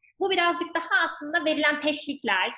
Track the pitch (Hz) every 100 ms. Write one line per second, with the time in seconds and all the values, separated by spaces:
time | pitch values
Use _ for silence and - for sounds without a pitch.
0 | _ - 381 370 349 339 330 330 - 381
1 | 330 - 294 339 311 294 302 294 294 294
2 | - 277 226 190 214